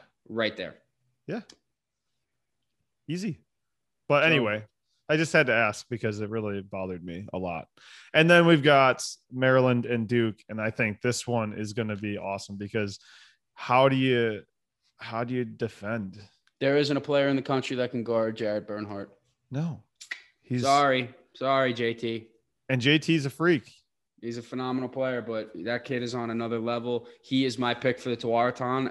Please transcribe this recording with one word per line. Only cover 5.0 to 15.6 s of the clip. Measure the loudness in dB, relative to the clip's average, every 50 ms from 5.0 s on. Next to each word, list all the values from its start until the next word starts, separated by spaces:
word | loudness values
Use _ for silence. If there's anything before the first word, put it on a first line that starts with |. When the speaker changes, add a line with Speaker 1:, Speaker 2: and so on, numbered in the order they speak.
| _ -2
Speaker 2:
I | 0
just | 0 2 4 4
had | 4 4
to | 4 4
ask | 4 4 2 0 -4 -8 -8
because | -6 -4 -4 -4 -4 -4
it | -6 -6
really | -4 -4 -4 -4 -4 -6 -8
bothered | -8 -8 -8 -6 -6 -8 -8 -10
me | -10 -12 -12 -10 -8 -8
a | -6
lot. | -6 -6 -6 -8 -10 -14 _ _ -20 -20 -20 -20 -12 -2 2
And | 4 6 8
then | 8 8 8
we've | 8 6 6 6
got | 6 6 8 6 6 4 2 -4 -10 -12 -14 _ _
Maryland | -4 0 2 4 6 6 6 4 4 2 0
and | -2 -2 -4 -2 0
Duke. | 2 2 2 2 -2 -6 _ -12
And | -8 -6
I | -6 -4
think | -2 -2 -2 -2 -2 -2
this | -2 -2 -2 -2 -2 -2
one | -2 -2 -2 -4 -6
is | -8 -8 -6 -6
gonna | -4 -4 -4 -6
be | -6 -6 -6 -6 -6
awesome | -6 -6 -8 -8 -8 -10 -12
because | -10 -10 -6 -4 -4 -4 -4 -6 -10 _ -20 -20 -20 -20 -20 _ _ _ _ _
how | -10 -2 2 4 6 6 6
do | 4
you, | 4 2 2 2 2 2 0 -2 -6 -10 _ _ _ _ _ _ _ _ _ _ -18
how | -14 -10 -8 -6 -6
do | -4 -4
you | -4 -4
defend? | -6 -6 -6